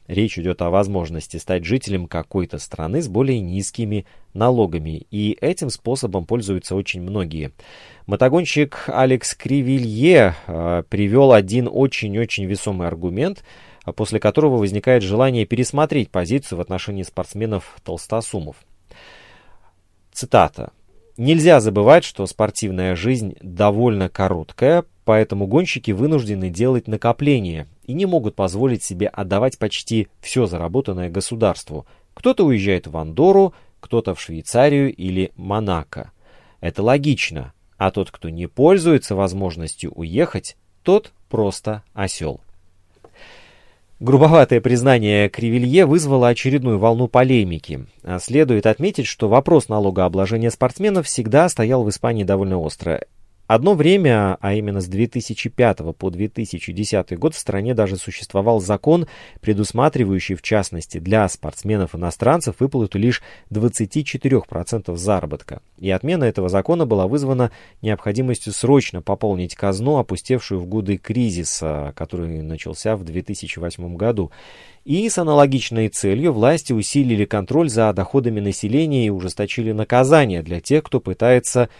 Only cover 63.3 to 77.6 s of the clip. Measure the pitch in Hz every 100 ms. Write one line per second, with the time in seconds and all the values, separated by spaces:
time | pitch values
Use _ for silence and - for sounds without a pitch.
63.3 | - - 104 117 - 104 151 143 135 135
64.3 | 127 - 82 90 117 92 85 95 95 76
65.3 | 73 - - - _ 95 92 143 175 123
66.3 | - 90 95 92 170 139 104 95 143 135
67.3 | 127 120 - - _ 107 101 107 104 131
68.3 | 117 - 101 120 139 - 90 92 98 107
69.3 | 92 90 - 101 95 127 147 - 92 -
70.3 | 127 - 95 87 107 98 95 - 120 117
71.3 | 87 82 - 80 76 71 - 82 87 82
72.3 | 80 78 80 80 80 110 107 85 85 -
73.3 | 101 - - 87 - 87 85 110 107 82
74.3 | - - - - - - 165 220 180 165
75.3 | 147 143 135 - 113 110 - 101 104 170
76.3 | 113 120 160 - 113 98 143 131 107 101
77.3 | 107 92 139